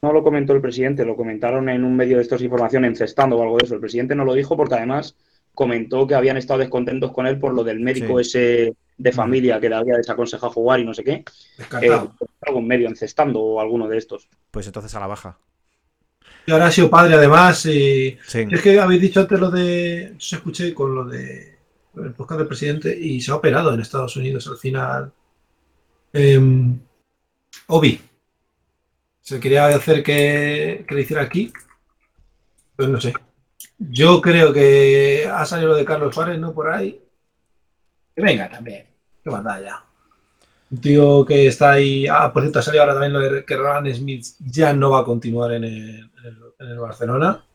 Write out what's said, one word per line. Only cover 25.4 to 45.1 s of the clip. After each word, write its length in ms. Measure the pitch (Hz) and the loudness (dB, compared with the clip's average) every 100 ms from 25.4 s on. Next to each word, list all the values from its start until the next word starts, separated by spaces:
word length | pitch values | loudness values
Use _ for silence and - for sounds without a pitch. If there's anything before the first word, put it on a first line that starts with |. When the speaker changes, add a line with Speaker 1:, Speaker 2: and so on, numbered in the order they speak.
| _ _ _ _ _ _ _ | _ _ _ _ _ _ _
Speaker 3:
Em, 640 | 147 139 135 131 131 123 123 - _ _ _ _ _ _ - _ | 2 6 6 6 4 2 -2 -8 _ _ _ _ _ _ -20 _
Obi. 340 | 165 151 - _ _ _ _ _ _ _ _ _ _ _ _ | 2 2 0 _ _ _ _ _ _ _ _ _ _ _ _
Se 160 | - 135 | -12 -6
quería 280 | 131 139 147 | 0 4 4
hacer 360 | 147 151 156 | 2 2 0
que, 840 | 147 147 143 147 147 147 151 - - | 2 2 2 2 -2 -2 -6 -8 -8
que 60 | |
le 80 | 143 | -6
hiciera 200 | 139 151 | -4 -4
aquí, 300 | 135 170 226 - - _ _ _ _ _ _ _ _ _ _ | -4 -4 -6 -10 -20 _ _ _ _ _ _ _ _ _ _
pero 140 | _ 135 | _ -2
no 120 | 131 | 0
sé. 120 | 120 - _ _ _ _ - _ | -4 -8 _ _ _ _ -20 _
Yo 420 | 170 123 160 175 | -10 2 6 6
creo 320 | 175 170 160 | 4 4 4
que 760 | 139 139 139 139 139 139 139 151 | 6 6 6 6 4 4 0 -2
ha 120 | - 151 | -4 -4
salido 220 | 170 160 | -2 0
lo 40 | 151 | 2
de 80 | |
Carlos 300 | 143 151 143 | 0 -2 -4
Suárez, 240 | 156 165 170 | -4 -6 -6
¿no? 140 | 165 | -8
Por 160 | 156 156 | -6 -6
ahí. 300 | 190 196 - _ _ _ _ _ _ _ _ _ _ _ - | -4 -8 -10 _ _ _ _ _ _ _ _ _ _ _ -4
Que 60 | |
venga 260 | 202 127 95 | 0 0 -4
también. 360 | - 117 98 _ _ _ _ | -14 -18 -20 _ _ _ _
Qué 80 | - | -12
maldad 320 | 110 107 98 | -10 -8 -10
ya. 220 | 98 - _ _ _ _ _ _ _ _ _ | -12 -16 _ _ _ _ _ _ _ _ _
Un 100 | 123 | -6
tío 440 | 143 143 143 143 | 2 6 8 6
que 220 | 139 147 135 | 4 4 4
está 260 | 123 143 | 4 4
ahí. 340 | 139 139 135 139 | 4 2 0 0
Ah, 240 | 147 147 | 2 2
por 100 | - | 0
cierto, 160 | 143 143 | -2 -2
ha 40 | |
salido 200 | - 151 | 0 2
ahora 120 | 147 | 4
también 180 | 139 143 | 2 -2
lo 80 | 143 | -2
de 240 | 135 135 | -2 -4
que 120 | - 135 | -6 -4
Roland 360 | 139 143 139 | -2 -2 -4
Smith 300 | 123 139 131 117 _ | -6 -8 -10 -14 _
ya 320 | 131 123 156 | -10 0 0
no 180 | 143 139 | 2 2
va 100 | 135 | 2
a 40 | |
continuar 480 | 120 | 0